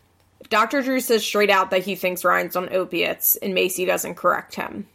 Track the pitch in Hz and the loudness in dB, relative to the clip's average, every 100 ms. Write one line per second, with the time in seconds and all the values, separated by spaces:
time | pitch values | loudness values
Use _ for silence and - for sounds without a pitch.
0 | _ _ _ - - 214 226 285 254 262 | _ _ _ -20 -2 0 2 0 0 0
1 | 247 220 - 208 202 196 190 190 185 185 | 2 0 2 2 4 4 4 0 0 -2
2 | 185 180 180 180 175 180 185 185 175 170 | -4 0 2 2 0 -4 -2 -2 -2 -2
3 | 160 - - - 202 185 185 180 180 180 | -2 0 -2 -2 -2 0 0 0 -2 -2
4 | 180 175 180 - - - - 208 - | -4 -2 0 0 -4 -8 -8 -10 -14